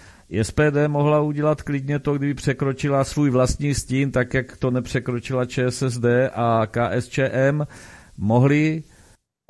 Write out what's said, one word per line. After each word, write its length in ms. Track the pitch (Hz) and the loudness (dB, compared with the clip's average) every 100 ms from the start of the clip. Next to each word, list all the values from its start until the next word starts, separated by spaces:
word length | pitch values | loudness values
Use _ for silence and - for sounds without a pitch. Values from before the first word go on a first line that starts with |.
| - - - | -20 -20 -6
S 220 | 101 110 | -4 -2
P 200 | - 151 | 2 2
D 160 | 143 147 | 2 0
mohla 340 | 143 147 151 | 0 2 2
udělat 400 | 151 147 151 151 | 0 0 0 -2
klidně 380 | - 143 135 147 | -4 -6 -2 -4
to, 180 | 147 143 | -2 -2
kdyby 160 | 143 | -2
překročila 720 | 135 147 135 139 135 147 139 | -2 -2 -2 -2 -2 -2 0
svůj 260 | 135 - 147 | 0 0 2
vlastní 440 | 127 127 - 143 | 4 2 0 -2
stín, 380 | 131 - 131 139 | -2 -2 -2 0
tak 220 | 127 123 | 0 0
jak 240 | 135 127 - | -2 -6 -4
to 140 | 135 | -2
nepřekročila 720 | 123 123 131 120 120 - 131 127 | -2 -2 -4 -2 -6 -4 -4 -2
Č 260 | - 127 | 0 -2
S 100 | 120 | 0
S 180 | 135 123 | -4 0
D 300 | 120 120 131 | 2 4 2
a 380 | 104 117 113 110 | 0 0 2 0
K 200 | 117 117 | 0 -2
S 160 | 110 120 | -2 -4
Č 220 | - 135 | -2 -2
M. 380 | 127 135 151 147 - - - - - | 2 0 0 -4 -10 -20 -20 -20 -6
Mohli 680 | 101 117 135 147 156 160 - _ - _ _ _ | 2 4 4 4 2 -2 -8 _ -20 _ _ _